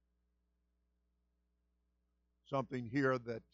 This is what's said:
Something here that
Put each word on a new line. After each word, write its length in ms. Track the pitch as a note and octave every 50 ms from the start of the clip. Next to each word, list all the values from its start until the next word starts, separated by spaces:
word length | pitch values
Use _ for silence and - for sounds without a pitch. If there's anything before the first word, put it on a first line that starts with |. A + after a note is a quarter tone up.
| _ _ _ _ _ _ _ _ _ _ _ _ _ _ _ _ _ _ _ _ _ _ _ _ _ _ _ _ _ _ _ _ _ _ _ _ _ _ _ _ _ _ _ _ _ _ _ _ _
Something 400 | - C#3+ C3+ B2+ - C3 B2+ A#2+
here 320 | A2+ A2+ C#3+ C#3 C3+ C3
that 260 | B2+ A#2 A#2 A#2 A2+ - _